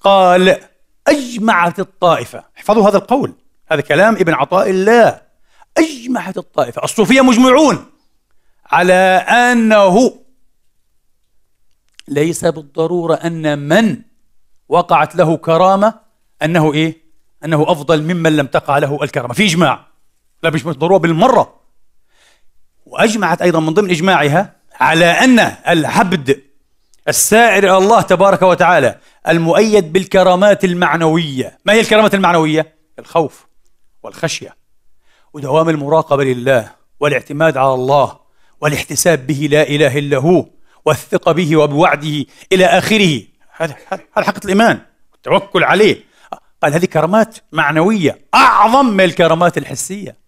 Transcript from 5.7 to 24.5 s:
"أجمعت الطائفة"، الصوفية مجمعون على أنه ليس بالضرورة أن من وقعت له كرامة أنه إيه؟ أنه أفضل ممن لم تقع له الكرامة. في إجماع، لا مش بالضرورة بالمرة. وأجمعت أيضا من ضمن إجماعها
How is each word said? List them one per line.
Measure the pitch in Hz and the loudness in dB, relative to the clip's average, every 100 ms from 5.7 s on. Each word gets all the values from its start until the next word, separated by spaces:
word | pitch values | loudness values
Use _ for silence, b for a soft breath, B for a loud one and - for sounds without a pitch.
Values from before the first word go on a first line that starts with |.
| - | -4
"أجمعت | 320 269 240 240 185 190 | -2 -4 -8 -8 -8 -12
الطائفة"، | - - 123 - | -8 -4 -4 -6
الصوفية | - - 185 254 | -8 -2 2 4
مجمعون | 262 226 262 254 302 160 - _ _ _ _ _ _ _ _ | 4 4 4 4 2 0 -8 _ _ _ _ _ _ _ _
على | 156 180 180 190 185 - | 0 2 2 4 2 2
أنه | 226 247 240 220 214 196 185 254 - _ _ _ _ _ _ _ _ _ _ _ _ _ _ _ _ _ - - | 0 2 2 2 4 4 4 0 -2 _ _ _ _ _ _ _ _ _ _ _ _ _ _ _ _ _ -20 -10
ليس | 139 160 165 | -4 -4 -4
بالضرورة | 170 156 147 - 160 175 165 | -6 -6 -12 -6 -4 -4 -4
أن | 151 170 165 156 147 | -4 -4 -6 -6 -6
من | 143 180 226 135 - _ _ _ _ _ _ | -2 0 0 -4 -12 _ _ _ _ _ _
وقعت | 156 170 165 151 170 | -2 0 0 0 0
له | 160 160 | 0 0
كرامة | - 165 185 196 214 220 _ _ _ _ | -2 0 2 2 0 -2 _ _ _ _
أنه | 156 170 156 | -2 0 0
إيه؟ | 147 160 160 _ _ _ _ | 0 -4 -6 _ _ _ _
أنه | 151 156 156 | -4 -2 0
أفضل | 165 143 160 | -2 0 -2
ممن | 156 175 165 151 | 0 -2 0 0
لم | 139 | -2
تقع | 165 - 139 | -4 -2 -2
له | 147 143 | -2 -4
الكرامة. | 143 147 123 | -6 -6 -8
في | 123 | -2
إجماع، | 208 160 156 113 _ _ _ _ _ _ | -2 2 0 -2 _ _ _ _ _ _
لا | 165 | -4
مش | 151 | -4
بالضرورة | 135 131 160 190 | -6 -6 0 2
بالمرة. | 170 165 247 233 - _ _ _ _ _ _ _ _ _ - _ - _ _ | 2 2 2 2 0 _ _ _ _ _ _ _ _ _ -20 _ -20 _ _
وأجمعت | - 220 214 180 170 | -2 -2 0 -4 -2
أيضا | 180 165 | -2 -2
من | 160 | 0
ضمن | 160 202 | -2 -2
إجماعها | 170 185 175 147 156 202 | -2 0 0 2 0 -2